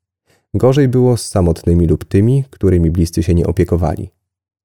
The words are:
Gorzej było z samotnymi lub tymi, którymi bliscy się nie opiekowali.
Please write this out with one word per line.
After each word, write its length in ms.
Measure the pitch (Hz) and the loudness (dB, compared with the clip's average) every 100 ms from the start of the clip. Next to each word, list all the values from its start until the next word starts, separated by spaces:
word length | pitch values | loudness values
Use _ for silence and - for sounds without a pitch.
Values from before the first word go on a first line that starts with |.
| _ _ _ _ _ | _ _ _ _ _
Gorzej 340 | - 120 135 135 | 0 2 2 2
było 300 | 127 123 120 | 2 0 0
z 100 | - | -2
samotnymi 600 | 104 87 82 - 85 82 | 0 0 0 0 0 2
lub 180 | 78 - | -2 0
tymi, 380 | 98 110 139 135 | 0 2 0 -4
którymi 420 | - 95 90 82 | -4 0 2 2
bliscy 320 | 87 82 - | 0 -2 -2
się 100 | 82 | 0
nie 140 | 85 82 | 0 0
opiekowali. 640 | 85 85 87 82 101 98 _ _ _ _ _ | -2 -2 -2 -2 -6 -12 _ _ _ _ _